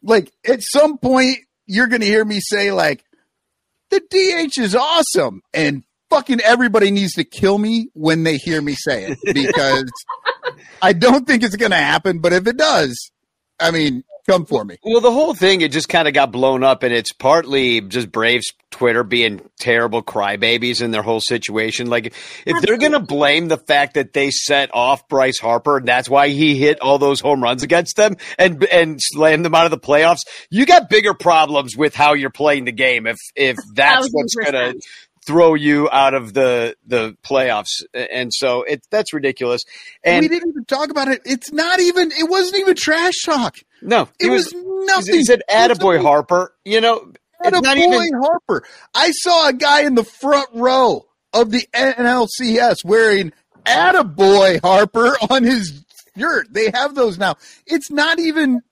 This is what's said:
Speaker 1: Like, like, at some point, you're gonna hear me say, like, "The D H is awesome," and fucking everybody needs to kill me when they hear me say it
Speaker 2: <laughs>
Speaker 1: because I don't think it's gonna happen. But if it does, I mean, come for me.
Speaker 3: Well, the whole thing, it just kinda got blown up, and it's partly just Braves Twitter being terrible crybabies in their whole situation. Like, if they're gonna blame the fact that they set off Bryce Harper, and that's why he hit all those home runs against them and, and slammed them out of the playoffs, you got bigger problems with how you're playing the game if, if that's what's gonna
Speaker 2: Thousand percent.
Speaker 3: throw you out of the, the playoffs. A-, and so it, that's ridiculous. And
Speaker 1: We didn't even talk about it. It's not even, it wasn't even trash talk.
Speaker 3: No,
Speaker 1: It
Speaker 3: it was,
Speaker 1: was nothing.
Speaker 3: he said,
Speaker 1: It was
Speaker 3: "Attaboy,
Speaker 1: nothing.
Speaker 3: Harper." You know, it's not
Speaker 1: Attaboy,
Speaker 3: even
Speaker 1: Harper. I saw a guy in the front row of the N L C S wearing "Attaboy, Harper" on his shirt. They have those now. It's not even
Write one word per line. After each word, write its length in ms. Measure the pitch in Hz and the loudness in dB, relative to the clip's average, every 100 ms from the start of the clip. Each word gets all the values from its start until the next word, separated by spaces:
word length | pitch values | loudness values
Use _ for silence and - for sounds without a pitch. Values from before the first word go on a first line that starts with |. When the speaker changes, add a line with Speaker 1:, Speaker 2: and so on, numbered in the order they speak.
Speaker 1:
Like, 220 | 214 220 151 | 2 0 0
like, 60 | _ - | _ -4
at 120 | 254 | -2
some 340 | - 285 311 285 | 0 2 2 0
point, 420 | 247 262 262 254 _ _ - | 0 2 0 -2 _ _ -6
you're 220 | 196 240 | -2 0
gonna 180 | 233 208 | 0 2
hear 180 | 214 | 0
me 160 | 214 208 | 0 -4
say, 320 | - 208 202 | -4 -2 -2
like, 320 | 190 160 143 _ _ _ _ _ _ _ _ _ | 0 -2 -2 _ _ _ _ _ _ _ _ _
"The 120 | 392 - | -4 0
D 240 | 370 381 349 | 0 0 0
H 200 | 320 262 | -4 -2
is 180 | 214 214 | 0 0
awesome," 640 | 294 339 311 196 135 95 _ | 0 0 0 -2 -4 -6 _
and 300 | - 151 143 - _ _ | -4 -2 -4 -12 _ _
fucking 300 | 311 254 240 | -2 0 0
everybody 500 | 220 240 247 208 202 | 2 2 2 2 2
needs 240 | 202 196 - | 2 -2 -4
to 100 | 160 | -8
kill 320 | - 190 202 | -2 0 0
me 320 | 214 226 226 | 0 -2 -4
when 300 | - 156 160 | -4 -2 0
they 140 | 160 147 | 0 -2
hear 240 | - 160 | -4 -4
me 140 | 147 135 | -4 -6
say 340 | - 123 95 | -4 -4 -6
it 60 | 139 - | -8 -4
Speaker 2:
<laughs> 80 | |
Speaker 1:
because 580 | 143 135 165 139 135 131 - - - - 523 494 - - - | -2 0 0 0 0 -4 -12 -16 -10 -8 -8 -10 -14 -20 -2
I 120 | 185 | 0
don't 340 | 170 240 269 247 | 4 4 4 2
think 160 | 254 | 0
it's 140 | 226 202 | 0 -2
gonna 180 | 226 180 | -2 0
happen. 440 | 143 160 190 170 | 0 0 -2 -2
But 120 | 170 | 0
if 160 | 180 202 | 0 0
it 80 | 247 | 0
does, 560 | 311 240 147 120 - _ _ _ _ _ | 0 2 -2 -6 -16 _ _ _ _ _
I 120 | 165 | -2
mean, 340 | 165 151 127 - - - | 0 -2 -4 -10 -12 0
come 200 | 185 156 | 0 2
for 180 | 131 | -4
me. 140 | 104 87 | -6 -12
Speaker 3:
Well, 180 | 214 226 | 0 2
the 100 | 233 | 2
whole 220 | 240 311 | 2 -2
thing, 260 | 240 185 190 | 0 2 2
it 140 | 156 | 0
just 160 | 139 - | -2 -2
kinda 240 | 175 151 | 0 0
got 180 | 143 139 | 0 -2
blown 320 | 120 131 131 | 0 0 2
up, 200 | 135 127 | 2 2
and 100 | 127 | 0
it's 180 | 120 107 | -2 -4
partly 720 | - 131 160 139 139 127 117 | -4 2 2 2 -2 0 -2
just 280 | 98 110 110 | -2 -8 -6
Braves 440 | 113 113 120 - - _ | -2 0 0 -2 -14 _
Twitter 320 | - 123 117 | -2 0 0
being 360 | 113 120 113 101 - _ | 0 0 0 -2 -16 _
terrible 420 | - 117 117 113 | 0 0 0 -4
crybabies 800 | - 110 101 101 113 117 123 120 | -6 -4 -4 -2 -2 -2 -2 -4
in 80 | 120 | -4
their 140 | 110 | -4
whole 160 | 104 113 | -2 -4
situation. 680 | - 120 - 110 113 110 120 | -2 -6 -6 -6 -6 -6 -4
Like, 200 | 120 110 - - - - | -4 -4 -16 -20 -14 -6
if 160 | 165 | -2
they're 140 | 185 226 | 0 0
gonna 220 | 294 294 | 0 0
blame 480 | 196 143 143 151 170 | -4 0 2 0 0
the 80 | 156 | -6
fact 360 | - 143 143 147 | 0 0 0 -4
that 180 | 139 | -4
they 180 | 143 139 | -4 -4
set 420 | 131 - 143 135 | -4 -2 0 0
off 340 | 117 123 135 _ | -2 0 -2 _
Bryce 300 | 139 131 123 | 0 0 0
Harper, 380 | 113 117 147 139 | -2 -2 0 -2
and 100 | 123 | 0
that's 220 | 123 127 | -2 2
why 200 | 139 143 | 2 2
he 260 | 143 156 139 | 2 0 2
hit 220 | 147 156 | 2 2
all 160 | 131 139 | 2 2
those 220 | 139 139 | 2 0
home 240 | 143 143 | 0 0
runs 180 | 120 127 | 0 -2
against 320 | 135 170 175 - | 0 0 0 0
them 180 | 214 202 - - | 0 0 -12 0
and, 240 | 185 156 196 | 0 2 2
and 320 | 175 165 143 | 2 2 -2
slammed 460 | - 143 156 156 170 | -8 0 2 2 2
them 80 | |
out 120 | 160 165 | 2 2
of 60 | |
the 60 | 156 | -2
playoffs, 440 | - 147 160 175 - - - | 0 2 4 0 -4 -18 -8
you 160 | 185 285 | -2 6
got 240 | 349 220 | 4 6
bigger 240 | 214 208 | 0 2
problems 640 | 190 170 160 156 147 131 120 | -2 2 2 2 0 -4 -2
with 160 | 151 | -4
how 200 | - 147 | 2 2
you're 180 | 147 139 | 2 -2
playing 340 | - 147 143 123 | -2 0 0 -4
the 60 | |
game 340 | 113 131 123 113 | -2 0 0 -4
if, 120 | 113 - - | -8 -12 -2
if 220 | 139 120 - 107 | -2 -2 -8 0
that's 320 | 139 262 262 | 2 2 0
what's 220 | 226 233 240 | -4 -4 -4
gonna 160 | 147 | -4
Speaker 2:
Thousand 140 | 135 123 | -2 -4
percent. 120 | 127 - - _ _ - | -6 -16 -20 _ _ -4
Speaker 3:
throw 260 | 156 170 | 4 4
you 340 | 156 147 147 147 | 4 0 0 2
out 240 | 135 135 135 | 2 2 0
of 180 | 113 | -4
the, 420 | 104 131 120 117 - _ | -2 0 0 -4 -8 _
the 280 | 123 110 - | -4 -4 -10
playoffs. 600 | - 139 127 107 98 - - | -4 -2 0 -2 -4 -10 -10
A-, 180 | 123 123 127 | -10 -8 -6
and 180 | 123 | -8
so 300 | - 135 123 | -4 -2 -2
it, 200 | 123 147 _ | -4 -8 _
that's 240 | 208 214 | -4 -4
ridiculous. 480 | 156 139 135 123 120 - - - - | -4 -4 -4 -4 -4 -8 -20 -20 -6
And 180 | 180 175 | 0 2
Speaker 1:
We 60 | 311 | 0
didn't 200 | 339 339 | -2 -4
even 160 | 294 226 | -8 -6
talk 240 | 277 294 | -6 -4
about 200 | 302 269 | -4 -4
it. 120 | 254 240 | -4 -4
It's 260 | 262 - | -8 -6
not 280 | 302 330 370 | -6 -2 0
even, 320 | 349 349 339 | 0 2 -2
it 160 | 294 320 | -2 -2
wasn't 320 | 370 359 392 | 0 0 -2
even 140 | 392 359 | 0 0
trash 380 | - 320 359 349 | 0 0 -2 -4
talk. 340 | - 294 214 - _ _ | -4 -2 -2 -8 _ _
Speaker 3:
No, 260 | - 226 156 _ | -2 0 0 _
Speaker 1:
It 80 | 294 | 0
Speaker 3:
it 20 | |
was, 200 | 254 339 | 0 -2
Speaker 1:
was 340 | 349 370 381 381 | -10 -10 -6 0
nothing. 260 | 381 370 339 | -2 2 2
Speaker 3:
he 80 | 240 | 4
said, 180 | 240 - | 2 2
Speaker 1:
It 220 | 208 240 | 2 4
was 80 | 214 | 2
Speaker 3:
"Attaboy, 160 | 190 165 | 2 2
Speaker 1:
nothing. 60 | 151 | 4
Speaker 3:
Harper." 480 | 147 143 180 185 _ | 2 2 -2 -2 _
You 160 | - 220 | -2 0
know, 300 | 226 226 - - _ 330 | 2 0 -6 -20 _ _
it's 80 | 349 370 | 0 2
not 20 | 262 277 | 2 2
Speaker 1:
Attaboy, 280 | 349 - 339 | 4 2 0
Speaker 3:
even 140 | 254 | -2
Speaker 1:
Harper. 420 | 277 349 - 165 - - _ - | -2 -2 -2 -6 -6 -20 _ -2
I 160 | 320 | 0
saw 380 | 302 359 339 302 | 0 0 2 2
a 40 | |
guy 280 | 262 294 294 | 0 2 2
in 140 | 294 247 | 2 0
the 100 | 214 | -2
front 420 | _ 269 285 269 | _ 0 0 0
row 520 | 233 247 262 247 139 _ _ _ | -2 0 2 2 0 _ _ _
of 180 | 220 233 | 0 0
the 160 | 240 - | 0 -4
N 320 | 233 269 240 240 | -2 -2 0 0
L 200 | 254 226 | 0 -2
C 280 | - 247 226 | -4 -2 2
S 260 | 240 185 170 | 2 0 0
wearing 480 | 220 226 196 175 _ _ _ - | 2 4 2 -2 _ _ _ -2
"Attaboy, 960 | 269 349 370 233 151 196 202 190 165 | 2 4 4 0 2 6 6 6 2
Harper" 560 | 180 190 208 226 240 269 214 | 4 4 4 2 2 0 0
on 140 | 269 | 2
his 400 | 233 254 180 143 _ - - - | 2 0 -4 -12 _ -20 -20 -8
shirt. 300 | 302 277 - | -4 -4 -4
They 180 | 151 220 | -2 -2
have 220 | 240 277 285 | -2 -4 0
those 220 | 233 175 | -2 0
now. 180 | 190 151 - - _ | -4 -4 -12 -20 _
It's 260 | 311 - | -6 -4
not 280 | 285 302 330 | -2 0 0
even 420 | 330 311 294 247 _ | -2 0 0 -2 _